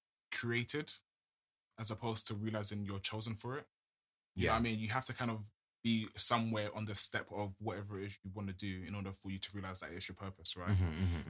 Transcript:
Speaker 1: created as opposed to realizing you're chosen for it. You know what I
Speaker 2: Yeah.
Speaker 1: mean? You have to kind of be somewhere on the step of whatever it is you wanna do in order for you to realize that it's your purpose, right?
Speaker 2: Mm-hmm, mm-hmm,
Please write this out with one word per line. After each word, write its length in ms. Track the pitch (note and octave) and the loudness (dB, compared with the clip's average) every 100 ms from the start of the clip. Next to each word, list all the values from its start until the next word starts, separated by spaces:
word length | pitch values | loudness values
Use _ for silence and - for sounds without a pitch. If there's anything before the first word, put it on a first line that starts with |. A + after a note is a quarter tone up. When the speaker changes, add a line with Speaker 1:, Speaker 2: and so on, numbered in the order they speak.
| _ _ - | _ _ -6
Speaker 1:
created 600 | - A#2 A#2+ A#2+ D3 D#3 - _ _ _ _ _ _ _ - | -4 0 0 2 0 0 -4 _ _ _ _ _ _ _ -4
as 120 | A2+ | -2
opposed 360 | G#2+ A#2 A2 - | 0 0 2 2
to 80 | G#2 | 0
realizing 480 | A2 G#2+ G2+ G#2 G2 | -2 0 0 0 -4
you're 140 | G2 | -4
chosen 360 | - A2 A2 G#2 | -2 0 -2 -2
for 220 | A#2+ C#3 | -6 -8
it. 80 | - _ _ _ _ _ _ - | -12 _ _ _ _ _ _ 0
You 120 | F2+ | 2
know 60 | |
what 20 | A2 | 4
I 20 | |
Speaker 2:
Yeah. 40 | |
Speaker 1:
mean? 160 | A#2 A2 | 2 0
You 100 | G#2+ | 0
have 160 | B2 C3 | 0 0
to 80 | |
kind 180 | D#3 A#2+ | 0 -2
of 180 | A2 G#2 _ _ _ | -2 -6 _ _ _
be 240 | A#2 A2+ G#2+ - | 2 2 2 6
somewhere 580 | - A#2+ A2+ G#2+ G#2 G#2+ | 8 6 4 0 -2 -4
on 100 | G#2+ | 0
the 100 | G2+ | 6
step 320 | - A2 - | 6 4 -4
of 240 | F#2 G#2 G2 | -4 -4 -4
whatever 400 | G#2+ F#2+ G2+ G2+ | -6 -4 -6 -6
it 60 | G2+ | -8
is 100 | F#2+ | -8
you 80 | G2 | -10
wanna 200 | F#2+ G2 | -6 -6
do 300 | F#2 G2+ F#2 E2+ | -6 -6 -6 -6
in 80 | G2+ | -6
order 180 | G2 | -6
for 160 | F#2+ G2 | -6 -6
you 80 | F#2+ | -4
to 100 | - | -4
realize 260 | G2+ F#2 F2+ | -4 -6 -6
that 120 | D2+ | -6
it's 160 | F2 G2 | -8 -8
your 80 | F#2 | -8
purpose, 400 | G2 - F#2 F2+ | -10 -6 -2 -2
right? 120 | F2+ | 2
Speaker 2:
Mm-hmm, 160 | F#2+ F2+ D#2+ | 4 4 2
mm-hmm, 140 | F#2 E2+ D#2 | 0 0 -2